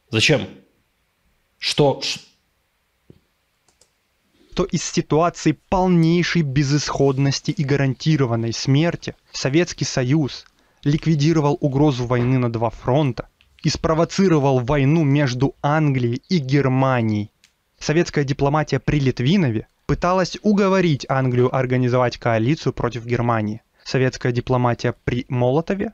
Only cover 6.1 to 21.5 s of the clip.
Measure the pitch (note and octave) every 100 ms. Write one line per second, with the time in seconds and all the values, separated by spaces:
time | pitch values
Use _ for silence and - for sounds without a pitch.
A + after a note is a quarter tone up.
6.1 | F3 E3 E3+ D3 C3 C#3 D3 - - C#3
7.1 | C3+ C#3 C3 - - C3+ C#3 C#3 B2+ D#3
8.1 | D#3 C3+ A#2 A2+ A2+ - C3+ E3 - -
9.1 | - _ - C3+ C#3+ F3 - C#3+ - B2
10.1 | D3+ C3+ - - _ _ _ C#3+ D3+ D#3
11.1 | D#3+ D3 D#3+ D3 D#3+ D3+ C3 D3+ B2 A#2+
12.1 | B2 A#2+ C3 B2 A2+ A2+ - - C3+ D3
13.1 | A#2 - _ _ _ D#3+ - - D#3 E3
14.1 | - G3 D#3+ C#3 C3 A#2+ D3+ C3+ E3 D3
15.1 | C#3+ C#3+ B2 C3+ - D3 D3+ D3+ C3 B2
16.1 | A#2+ - F#3 C3 C#3+ C3+ B2+ C3+ B2+ A2+
17.1 | G#2 G#2 _ _ _ _ _ - D#3+ E3+
18.1 | - C3+ C#3 C#3 D3+ D3 C3+ - D3+ C3+
19.1 | A#2+ B2 G3+ D3 A2 - _ - C#3+ F3
20.1 | F#3 F3 - G#3 G3+ G3 F#3+ F3 C#3+ -
21.1 | C3+ C3 B2 B2